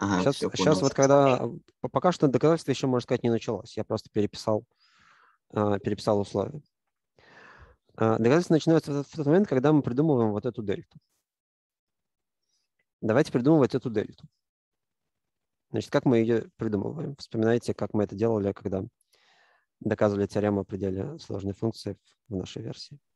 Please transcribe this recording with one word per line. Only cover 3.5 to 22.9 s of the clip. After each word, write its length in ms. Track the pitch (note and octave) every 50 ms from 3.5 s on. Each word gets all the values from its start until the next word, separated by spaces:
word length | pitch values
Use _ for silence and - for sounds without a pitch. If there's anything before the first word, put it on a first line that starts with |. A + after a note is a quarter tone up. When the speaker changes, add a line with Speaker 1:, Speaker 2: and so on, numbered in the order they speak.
| A2+ F#2 - - -
Speaker 2:
Я 80 | - G#2
просто 240 | - A2+ G#2+ - -
переписал, 540 | - A2 G#2 G2+ - - - - G#2+ G#2 A2 _ _ _ _ _ _ _ _ _ _ _ _ _ _ _ _ _
а, 280 | - G#2+ G#2 G#2 G2+ G2
переписал 420 | - G#2+ G#2 - - A#2+ G#2+ G2+
условия. 420 | G2+ - - G#2 G2 A#2 D3 D3+ - _ _ _ _ _ _ _ _ _ _ _ _ - - - - - - - - _ _ _ _ _ -
А, 200 | - A2+ A2+ A2+ -
доказательство 360 | A2+ A#2 C#3 E3+ F3 - F3
начинается 380 | D3+ - D#3+ E3 D#3 - D#3+
в, 140 | C#3+ C#3+ C#3
в 100 | - -
тот 100 | D#3 D3
момент, 220 | C#3+ D#3 F#3+ G#3 -
когда 240 | C#3 C3 B2+ D3
мы 100 | D#3 D3
придумываем 480 | C3 B2+ A#2+ C3 D#3 E3 C#3+ B2 A2+ G#2+
вот 140 | G2+ G#2 -
эту 160 | B2 G#2+ -
дельту. 360 | A2 G2 F#2 - - _ _ - _ _ _ _ _ _ _ _ _ _ _ _ _ _ _ _ _ _ _ _ _ _ _ _ _ _ _ _ _ _ _ _ _ _ _ _ _ _ _ -
Давайте 300 | - A2 G#2+ C3 D#3 -
придумывать 420 | - B2+ A#2+ C#3+ E3 D#3 C3 A2+ -
эту 160 | C3 - B2+
дельту. 360 | A2 G#2 G2 - - _ - - _ _ _ _ _ _ _ _ _ _ _ _ _ _ _ _ _ _ _ _ _ _ _ _ _ _ _ _
Значит, 200 | - A2+ - -
как 140 | - C#3+ -
мы 120 | D3+ B2 A2+
её 260 | A2+ A2+ A#2+ A2 - - _
придумываем? 600 | - A#2 A2 G#2 G2 G#2+ A2+ B2 D#3+ D3 D#3 C#3+ -
Вспоминайте, 560 | - - - A2+ A2 A2+ A#2 A#2+ - - G2+
как 180 | - A2 G2 -
мы 100 | G#2+ G#2
это 100 | - G#2
делали, 380 | F#2+ A2+ A#2 A2+ G#2+ G2 G2+
когда 320 | G2 - - G2+ F#2+ F#2+ F2+ - _ _ _ _ _ _ _ _ _ _ _ _ _ _ _ _ _ -
доказывали 460 | - G#2 G#2+ - A2 G#2 G2+ G2+ G2+
теорему 340 | G2 - G#2+ G2+ G#2 G2+ G2
о 40 | F#2+
пределе 540 | - G#2+ F#2+ G2+ G2 F#2+ F#2+ F#2+ C#3+ D3+ E3
сложной 360 | - - G#2+ G2+ F#2+ G2 G2
функции 440 | - - A2+ - - - G#2 G2 - _ _ _ _ _ -
в, 60 | G#2+
в 20 |
нашей 260 | F#2 F#2+ - - -
версии. 360 | A2 A#2+ - - - -